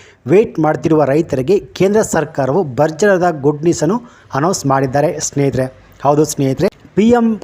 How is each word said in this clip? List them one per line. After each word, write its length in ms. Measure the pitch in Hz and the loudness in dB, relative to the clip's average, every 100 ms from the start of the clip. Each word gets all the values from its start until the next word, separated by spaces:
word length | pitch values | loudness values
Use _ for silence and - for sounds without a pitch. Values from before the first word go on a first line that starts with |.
| - _ 120 | -20 _ 2
ವೇಟ್ 320 | 190 233 - | 2 2 0
ಮಾಡ್ತಿರುವ 460 | 151 151 160 156 | -2 0 0 2
ರೈತರಿಗೆ 540 | 131 151 165 131 127 196 | 2 0 0 -2 0 -2
ಕೇಂದ್ರ 440 | - - 190 214 | -2 -2 0 2
ಸರ್ಕಾರವು 640 | 185 165 151 - 127 170 156 120 | 0 -2 -4 -4 -2 -2 -2 0
ಭರ್ಜರಿಯಾದ 480 | 156 156 208 185 175 156 139 | -2 0 0 2 0 0 -2
ಗುಡ್ 160 | 147 | 0
ನ್ಯೂಸ್ 200 | 170 151 | -2 0
ಅನ್ನು 160 | 156 240 - - - | -2 -2 -6 -20 -8
ಅನೌನ್ಸ್ 320 | 135 170 185 139 | -2 -2 -2 0
ಮಾಡಿದ್ದಾರೆ 540 | 135 135 135 156 147 - | 0 0 0 -2 -2 -6
ಸ್ನೇಹಿತರೆ. 360 | 147 139 123 127 - - - | -2 -2 -2 -6 -8 -20 -4
ಹೌದು 200 | 139 147 | 0 2
ಸ್ನೇಹಿತರೆ, 460 | 151 - 135 135 190 - - | 0 0 -2 0 -2 -4 -6
ಪಿ 140 | - 226 | 0 2
ಎಂ 320 | 240 226 208 | 4 2 -2